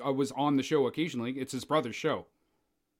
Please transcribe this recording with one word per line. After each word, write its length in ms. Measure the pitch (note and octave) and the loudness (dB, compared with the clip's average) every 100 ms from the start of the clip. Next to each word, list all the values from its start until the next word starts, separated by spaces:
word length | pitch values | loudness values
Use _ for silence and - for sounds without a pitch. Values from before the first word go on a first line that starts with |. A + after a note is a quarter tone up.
uh, 80 | C3 | -2
was 200 | C3+ C#3 | 0 0
on 240 | C3 D3 C#3 | 0 2 2
the 60 | |
show 240 | B2+ D3+ B2 | 4 2 2
occasionally. 440 | D3 D#3+ B2 A#2 | 2 -4 -2 -6
It's 180 | C3+ C3 | -6 -6
his 120 | B2+ | -6
brother's 300 | G#2+ D3+ A#2+ | 0 0 0
show. 320 | G#2+ D#3 G#2 - _ _ _ _ _ _ | -2 -2 -2 -6 _ _ _ _ _ _